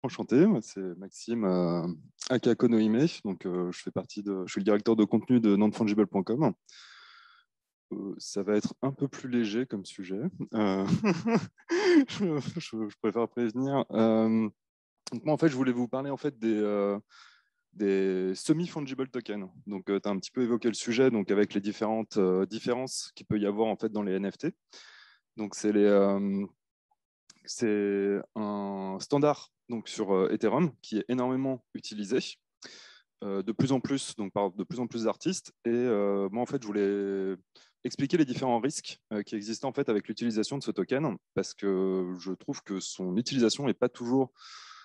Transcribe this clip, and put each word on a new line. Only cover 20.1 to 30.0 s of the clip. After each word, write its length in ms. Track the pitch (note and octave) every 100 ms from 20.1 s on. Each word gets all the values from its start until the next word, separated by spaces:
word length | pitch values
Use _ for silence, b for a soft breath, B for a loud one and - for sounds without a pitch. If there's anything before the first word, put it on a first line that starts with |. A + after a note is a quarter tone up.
| G2
petit 140 | -
peu 100 | -
évoqué 260 | B2 A#2 A#2+
le 60 |
sujet, 380 | G#2 - A#2 C3
donc 180 | A#2 F#2+
avec 240 | G2+ G#2
les 80 | G2+
différentes, 560 | G2+ G2+ G#2+ A2 G#2+ G#2+
euh, 300 | F#2 F#2 F#2+
différences 640 | A2 B2+ B2 C3 - -
qu'il 140 | - G#2+
peut 120 | G#2+
y 60 | G2+
avoir, 220 | G#2 A2+
en 100 | G2
fait, 120 | A2
dans 120 | G#2+
les 120 | G2+
N 180 | F#2+ G2
F 80 | -
T. 160 | D#3 - _ B B B B B _ -
Donc, 160 | G#2
c'est 180 | - G#2+
les, 140 | G#2 G2+
euh, 580 | G2+ G2 G2 G2+ G2 G2 _ _ _ _ _ _ _ _ - -
c'est 760 | - A2+ G#2 G2+ G2+ G2 G2+ -
un 640 | - G#2 G#2 G2 G2 F#2+ F#2+
standard, 520 | - C#3+ D3 C#3+ - _ _
donc, 180 | A#2 -
sur, 260 | -